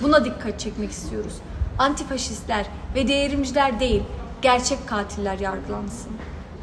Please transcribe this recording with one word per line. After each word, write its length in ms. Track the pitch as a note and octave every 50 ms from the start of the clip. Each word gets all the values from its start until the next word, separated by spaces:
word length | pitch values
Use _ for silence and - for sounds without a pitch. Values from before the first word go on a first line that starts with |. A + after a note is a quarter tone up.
buna 240 | A#3+ D4 D#4 D4+ A3+
dikkat 340 | B3 - - - A3 G3+ -
çekmek 320 | - A3 - A3+ - -
istiyoruz. 420 | - - - - A2+ G#2+ G2+ - - - - - - - - - - -
Antifaşistler 840 | C4 C#4+ D4 - D4 - C#4 B3 - - A3 - - - A3+ G#3 - - - - - - -
ve 120 | C4 C4
devrimciler 720 | B3 C#4 C#4 C#4+ C#4 C#4+ C#4+ C4+ B3 - D4 C#4 C4+ A#3 G#3
değil, 240 | C4 A#3+ G#3+ G3 - - - - - - - -
gerçek 460 | - C4+ B3 A#3+ B3 - C#4 B3 -
katiller 520 | - A3+ G#3 G3+ G3 - G#3 G3+ G3 F#3+ F#3
yargılansın. 720 | G3 F#3+ F#3+ F#3+ F3+ - G#3 G#3 G#3 G3+ - - - - - - - - - - - - - -